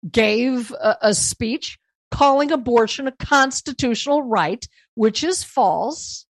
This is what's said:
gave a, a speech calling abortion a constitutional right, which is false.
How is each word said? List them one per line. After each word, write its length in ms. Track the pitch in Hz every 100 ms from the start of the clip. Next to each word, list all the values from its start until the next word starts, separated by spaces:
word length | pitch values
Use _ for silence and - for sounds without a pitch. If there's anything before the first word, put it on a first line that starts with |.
| 175
gave 600 | 233 220 214 247 254 226
a, 260 | - 214 -
a 120 | 214
speech 640 | 208 - - 226 254 - - _ _ _
calling 420 | - 277 269 294
abortion 560 | 311 240 240 220 - 269
a 40 |
constitutional 1120 | 262 - 285 269 262 - 262 254 220 - 285
right, 420 | 262 220 160 226 - _ _ -
which 280 | 220 214
is 200 | 311 370
false. 840 | - - 208 170 220 320 - - _